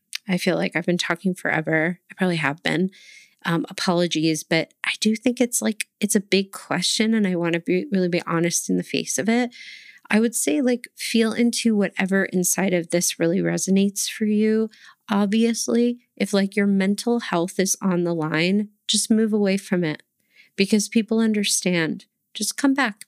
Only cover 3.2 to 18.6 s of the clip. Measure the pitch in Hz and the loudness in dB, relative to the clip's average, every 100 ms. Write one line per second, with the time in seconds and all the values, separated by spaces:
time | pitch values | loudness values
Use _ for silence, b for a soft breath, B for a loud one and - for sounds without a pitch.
3.2 | B B - 170 - 196 - 175 175 160 | B B -4 -2 -2 -4 0 0 0 0
4.2 | 160 156 - 160 - _ - - 214 220 | 0 -2 0 -2 -2 _ -8 -2 0 0
5.2 | 254 247 240 - 220 214 - - 208 208 | 0 0 0 0 -2 -4 -8 -4 0 0
6.2 | 196 190 196 - - 151 - - 220 226 | 2 0 0 -8 -4 -2 0 0 2 2
7.2 | 190 175 170 170 - 180 294 190 180 170 | 2 0 0 0 0 -2 0 0 0 0
8.2 | - 165 170 - - 180 - 143 - - | -2 0 0 -2 -2 -2 -2 -6 -4 -4
9.2 | 202 233 247 B B B B B - 208 | 0 0 -2 B B B B B -2 2
10.2 | 233 - 285 302 247 240 - - - 226 | 2 -2 -4 -2 0 -2 -6 -12 -2 0
11.2 | 226 - 240 - 233 208 185 - 185 196 | 2 2 0 0 0 2 0 -2 0 0
12.2 | - 185 175 - 190 180 165 175 - - | 0 0 0 0 0 0 0 -2 -2 0
13.2 | 165 185 170 175 185 196 202 196 - - | 0 0 0 -2 2 2 2 -2 -6 -4
14.2 | 214 208 220 220 220 B B B - 202 | 0 2 2 0 -2 B B B -2 0
15.2 | 202 226 233 226 - 233 240 240 _ - | 2 2 2 0 0 2 2 -2 _ -6
16.2 | 202 196 196 208 202 196 190 202 233 240 | 0 0 0 2 2 2 2 0 0 -2
17.2 | - 175 180 - 190 - 190 175 170 165 | 0 -2 0 -2 -2 -2 0 0 0 -2
18.2 | 156 156 175 208 | 0 2 2 2